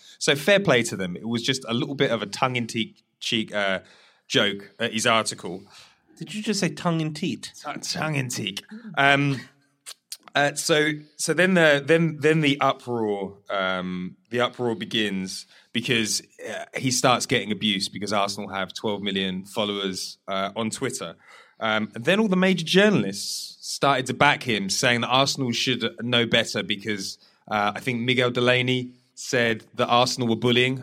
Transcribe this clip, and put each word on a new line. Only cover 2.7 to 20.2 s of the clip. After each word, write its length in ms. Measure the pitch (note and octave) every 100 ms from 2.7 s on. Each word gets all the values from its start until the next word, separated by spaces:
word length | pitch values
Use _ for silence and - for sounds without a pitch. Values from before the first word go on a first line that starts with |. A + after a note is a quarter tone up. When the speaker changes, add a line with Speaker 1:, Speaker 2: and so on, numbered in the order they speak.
| A#2 G#2 - _ _
Speaker 1:
cheek, 340 | - A#2 G#2
uh, 260 | G#2 G2 F#2 - - _ _ _
joke 460 | C3+ G#2 G2+ - -
at 120 | A2+
his 140 | A2 A#2+
article. 560 | A2+ A2 G2+ F#2+ F#2 G2+ - - _ _ -
Speaker 2:
Did 180 | D#3
you 80 | G3+
just 160 | G#3+ G3+
say 120 | E3+
tongue-in-teat? 800 | D3+ F3 E3 D#3 D#3 E3 A2+ - -
Speaker 1:
T-, 180 | D3+ -
tongue-in-teak. 840 | - - D3+ C#3+ B2+ - G#2 G2 - A3 A3+ C#3+
Um, 420 | C#3 C#3 C#3+ B2+ - _ _ _ - - _ - -
uh, 200 | - C#3+
so, 380 | D3 - D#3 D3+ D3+ D3+ -
so 160 | -
then 180 | D3+ F#3
the, 300 | F#3 D#3+ C#3+
then, 320 | C3 E3 E3 D3+
then 200 | D3+ D#3+
the 180 | D3 C#3
uproar, 800 | C3+ - - A#2+ G#2+ G2+ F#2+ G2 -
um, 680 | G2+ F#2+ F#2 F#2 F2+ F2+ - _
the 100 | A#2+
uproar 340 | A#2+ - A#2+
begins 720 | A2+ G#2 A#2 G#2+ F#2+ F#2 - - - _
because, 480 | A#2+ A#2 A#2 G#2+ - - _ -
uh, 160 | G2 -
he 160 | - C3
starts 360 | B2 C3+ A#2 -
getting 260 | A#2+ G2+
abuse 360 | G2 G#2+ G2 G2+
because 240 | - G2
Arsenal 340 | G#2 G2 G2+ G2
have 240 | F#2+ F#2
twelve 300 | - A2+ G2+
million 420 | G2+ G2 F#2+ F#2
followers, 720 | F#2+ A#2+ G#2 G2+ G2 F2+ - -